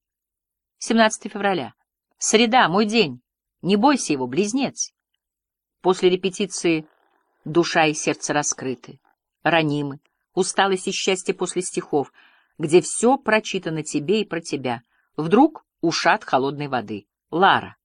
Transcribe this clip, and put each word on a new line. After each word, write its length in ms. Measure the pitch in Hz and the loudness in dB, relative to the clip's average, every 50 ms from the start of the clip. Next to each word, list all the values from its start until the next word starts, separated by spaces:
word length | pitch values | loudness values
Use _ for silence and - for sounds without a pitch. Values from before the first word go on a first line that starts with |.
| _ _ _ _ _ _ _ _ _ _ _ _ _ _ _ - | _ _ _ _ _ _ _ _ _ _ _ _ _ _ _ -8
Семнадцатое 500 | - - 226 226 220 220 - - - 208 | -4 2 4 4 4 4 2 -2 -10 -10
февраля. 440 | - 202 202 196 190 160 123 113 - _ _ _ _ _ _ _ _ | -6 -2 -2 0 0 -2 -4 -8 -12 _ _ _ _ _ _ _ _
Среда, 520 | - - - - 214 240 226 226 254 208 160 | -8 -2 2 4 4 4 4 4 4 4 4
мой 160 | 165 202 226 | 4 2 2
день. 360 | 208 220 233 190 143 123 123 _ _ _ _ _ _ _ _ | 2 2 2 2 0 -2 -10 _ _ _ _ _ _ _ _
Не 140 | - 170 202 | -2 0 2
бойся 380 | 208 226 285 294 - - - 151 | 4 4 4 2 2 0 -2 -2
его, 140 | 131 131 | -2 -4
близнец. 680 | 123 127 160 208 208 233 277 262 147 - - - - _ _ _ _ _ _ _ _ _ _ _ _ _ _ _ _ _ _ | -2 -2 -2 -2 -2 -2 -4 -4 -4 -6 -8 -10 -12 _ _ _ _ _ _ _ _ _ _ _ _ _ _ _ _ _ _
После 280 | - 180 185 - 190 180 | 0 0 0 2 2 2
репетиции 800 | 180 180 185 190 180 - 202 180 - - - 170 165 156 156 - _ _ _ _ _ _ _ _ _ _ - | 2 0 -2 -4 -4 -4 -6 -6 -6 -4 -2 0 0 -2 -4 -8 _ _ _ _ _ _ _ _ _ _ -10
душа 400 | 156 147 170 165 - - 175 156 | -2 0 0 0 2 2 2 2
и 80 | 156 151 | 2 0
сердце 400 | - - 160 147 - - - 143 | -2 -4 -4 -4 -4 -4 -4 -2
раскрыты, 680 | 147 143 - - - 120 131 120 - - - 143 - _ _ _ _ _ _ _ _ - | -2 -2 -4 -6 -6 -8 -8 -8 -10 -12 -18 -20 -20 _ _ _ _ _ _ _ _ -2
ранимы, 580 | 156 165 165 160 147 143 147 143 143 135 151 _ _ _ _ _ _ - | 0 2 2 2 0 -2 -4 -6 -8 -10 -14 _ _ _ _ _ _ -4
усталость 540 | 180 196 - - - 196 196 190 185 - 202 | -4 -4 -2 0 0 0 0 0 -2 -4 -6
и 20 | |
счастье 420 | 190 - - 202 190 - - - 175 | -6 -4 -4 -4 -4 -4 -4 -6 -6
после 280 | - 185 170 - 175 | -4 -6 -6 -6 -6
стихов, 500 | 185 - - 170 - - - 143 131 - _ _ _ _ _ _ _ _ _ | -8 -6 -8 -10 -6 -4 -2 -4 -4 -4 _ _ _ _ _ _ _ _ _
где 240 | - 156 143 156 180 | -8 0 4 4 4
все 360 | 160 - - - 214 240 240 | 4 2 -2 0 2 2 2
прочитано 640 | 269 - 220 214 220 214 - - 190 - 170 160 156 151 | 2 0 0 0 0 0 -2 -8 -8 -6 -6 -6 -6 -6
тебе 380 | - - 147 143 151 208 220 | -6 -6 -4 -2 0 0 -2
и 40 | 202 | -2
про 160 | - 165 170 | -4 -8 -10
тебя. 400 | - - 160 143 131 127 117 117 - _ _ _ _ _ _ | -8 -8 -8 -6 -4 -6 -6 -6 -10 _ _ _ _ _ _
Вдруг 480 | - 151 165 196 247 294 320 - - - _ _ _ | -8 0 4 4 6 6 4 2 -4 -20 _ _ _
ушат 460 | - 165 151 - - 170 175 - - | -4 -2 -2 0 2 2 0 0 0
холодной 420 | - - 131 131 139 147 139 147 | -2 -2 0 0 -2 -4 -6 -6
воды. 380 | 139 135 120 107 104 107 98 - _ _ _ _ _ | -6 -6 -6 -6 -8 -10 -12 -12 _ _ _ _ _
Лара, 460 | - 196 196 185 143 113 - 95 - _ | -2 2 4 4 4 2 0 -6 -12 _